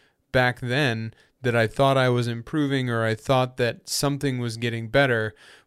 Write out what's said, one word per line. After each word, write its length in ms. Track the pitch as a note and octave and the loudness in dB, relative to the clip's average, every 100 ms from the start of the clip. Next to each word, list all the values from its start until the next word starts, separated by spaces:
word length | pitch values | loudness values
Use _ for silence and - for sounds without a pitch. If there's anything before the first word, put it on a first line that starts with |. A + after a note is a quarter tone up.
| _ _ _ | _ _ _
back 260 | C3 B2 B2 | 0 2 0
then 560 | B2 B2+ C#3+ A2+ A2+ - _ _ | -4 -2 0 -2 -6 -12 _ _
that 120 | B2 | 0
I 140 | A#2 A2 | 2 2
thought 280 | - C#3 C3+ | 2 2 4
I 120 | B2+ | 2
was 180 | B2 A#2+ | 2 0
improving, 640 | A#2 A#2 D#3+ C#3+ C3+ B2+ | -4 -6 -2 0 0 -2
or 140 | A#2 | 0
I 100 | A2+ | 0
thought 420 | A2+ - C3 B2+ B2+ | -2 0 2 0 -2
that 300 | A#2+ - - | -2 -4 -8
something 520 | - C#3+ C#3 C#3 B2 | -2 -2 -2 -2 -4
was 160 | A#2+ A2+ | -6 -4
getting 320 | A#2+ A2+ A2+ | -6 -4 -2
better 440 | C#3 C#3 A#2 A2 - - - | 2 2 2 -2 -8 -20 -20